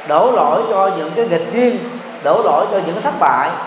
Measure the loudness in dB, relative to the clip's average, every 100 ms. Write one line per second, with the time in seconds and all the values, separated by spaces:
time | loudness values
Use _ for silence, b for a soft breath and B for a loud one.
0 | 0 2 4 2 2 0 0 0 0 -2
1 | -4 -2 0 -2 -2 0 2 0 -6 -10
2 | -14 -6 0 2 2 2 2 0 -2 -2
3 | -4 0 2 2 0 -4